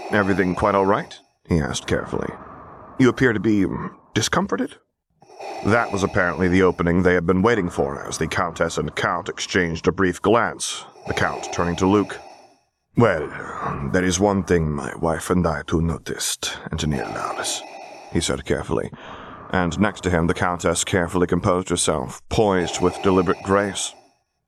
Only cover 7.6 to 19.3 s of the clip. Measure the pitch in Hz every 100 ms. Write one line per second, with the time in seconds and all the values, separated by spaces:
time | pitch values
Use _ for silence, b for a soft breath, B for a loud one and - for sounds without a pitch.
7.6 | 90 - 69 69 50 - 82 - 90 85
8.6 | 82 80 73 - 110 87 - - - 98
9.6 | 87 80 - 87 92 85 95 117 98 69
10.6 | - - - - - - 87 69 - -
11.6 | 87 85 95 104 95 - - - - _
12.6 | _ _ _ - 117 82 73 95 - -
13.6 | - 73 69 92 92 90 104 98 87 87
14.6 | 78 71 65 - 82 78 - 90 82 76
15.6 | - 82 82 69 - - - - - -
16.6 | - 78 78 69 - - - - - -
17.6 | - - - - - 87 - 67 - 71
18.6 | - 55 50 - B B B